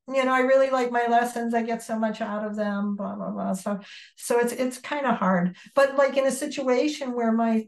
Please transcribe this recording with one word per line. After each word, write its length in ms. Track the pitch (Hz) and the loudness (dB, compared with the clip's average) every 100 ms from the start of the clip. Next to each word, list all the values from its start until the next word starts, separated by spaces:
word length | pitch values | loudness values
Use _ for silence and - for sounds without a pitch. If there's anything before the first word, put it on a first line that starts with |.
| - | -4
you 160 | 269 | 0
know, 80 | 254 | 2
I 80 | 254 | 4
really 300 | 254 269 269 | 6 6 4
like 200 | 262 247 | 2 0
my 160 | 240 233 | 0 2
lessons. 480 | 233 240 233 233 | 2 2 -2 -2
I 80 | 233 | -2
get 220 | 226 226 | -2 -4
so 120 | - 220 | -4 -4
much 240 | 220 214 | -2 -4
out 240 | 208 208 | -6 -6
of 120 | 214 208 | -6 -4
them, 400 | 208 202 208 202 | -4 -2 -4 -4
blah, 180 | 196 | -6
blah, 160 | 202 190 | -8 -8
blah." 220 | 202 196 | -4 -4
So, 260 | 190 202 202 - - - - | -4 -4 -6 -8 -20 -20 -10
so 240 | - 240 | -2 0
it's, 120 | 240 | 0
it's 260 | 233 254 - | -2 -4 -6
kinda 360 | - 294 262 | -6 -4 -2
hard. 420 | 226 190 185 180 - - 269 | 0 0 2 0 -4 -4 2
But, 200 | 277 269 | 2 4
like, 200 | 269 269 | 2 4
in 100 | 269 | 0
a 60 | |
situation 800 | 262 294 - 254 247 302 - 262 | 0 -4 -2 0 2 2 -2 -6
where 180 | 240 226 | -2 0
my, 340 | 226 226 220 | 2 2 0